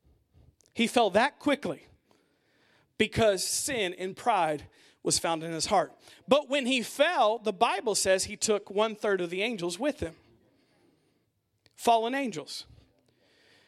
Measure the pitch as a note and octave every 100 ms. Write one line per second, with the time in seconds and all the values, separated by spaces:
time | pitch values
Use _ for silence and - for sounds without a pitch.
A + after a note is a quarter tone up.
0 | _ _ _ - - _ _ - A#3 B3
1 | G#3+ F#3 C4+ - D4 C4+ F#3 C#3+ - _
2 | _ _ _ _ _ _ _ _ _ -
3 | G#3+ G#3+ A3 F#3+ - - - B3+ F#3 F3+
4 | F#3 F#3 B3 G#3 D#3+ D3+ - _ - _
5 | - - F3+ E3 E3 D#3+ - G3 D3+ -
6 | - - - C4+ - C#4+ B3 C4 G#3 -
7 | D4+ E4+ G#3+ A3+ G#3+ F#3 A#3+ F#4 C4+ F#3+
8 | G3 F#3+ F#3 G3+ - G3+ G3+ G3 A3 G#3
9 | A3 F#3+ F3 F3+ A3 A3 F3 F3 C#4 -
10 | E3 E3 _ _ _ _ _ _ _ _
11 | _ _ _ _ _ _ _ - - A#3
12 | A3+ C4+ C4 D#3+ - - - - _ _
13 | _ _ _ _ _ _